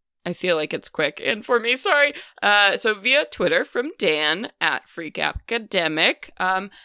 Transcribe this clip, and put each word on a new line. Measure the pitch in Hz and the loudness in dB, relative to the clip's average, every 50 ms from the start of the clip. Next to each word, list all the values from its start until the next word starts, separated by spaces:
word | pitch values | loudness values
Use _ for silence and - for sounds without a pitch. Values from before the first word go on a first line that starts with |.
| _ _ _ _ - | _ _ _ _ -10
I | 180 175 | -10 -8
feel | - - 185 170 156 | -4 -2 0 0 0
like | 151 156 - | 0 -2 -4
it's | 151 - - | -6 -8 -6
quick. | - - 156 143 156 - - | -4 -2 -2 -2 -2 -4 -4
And | - - 208 220 | -4 -4 -4 -2
for | - 254 233 | 0 0 0
me, | 220 233 247 262 | 2 0 -2 0
sorry. | - 403 339 285 285 294 285 - - - _ - | 0 2 2 4 2 2 0 -4 -14 -20 _ -2
Uh, | - 202 208 208 202 196 190 | 2 4 6 6 6 4 4
so | - - 226 214 | 2 0 0 0
via | 202 190 247 262 285 320 | 0 0 2 2 2 2
Twitter | - - - 202 170 156 180 262 | 0 -2 -2 0 2 2 2 0
from | - - 254 240 311 349 - | -2 -4 -4 -6 -6 -6 -2
Dan | - 180 156 151 156 151 156 185 233 - - - | 0 0 0 2 0 0 0 -2 -4 -10 -6 -2
at | - 160 139 - - - | -2 -2 -2 -2 -6 -10
Freak | - - 165 156 - - | -14 -14 -12 -10 -6 -4
Academic. | 156 151 143 - - - 226 233 220 - - 185 170 160 156 151 170 220 - - - - - - | -4 -4 -4 -6 -8 -6 -6 -6 -6 -4 -2 0 0 0 0 2 2 2 0 -2 -8 -16 -10 -6
Um, | 185 185 185 190 196 202 - - - | -4 -2 -2 -2 -4 -8 -12 -20 -20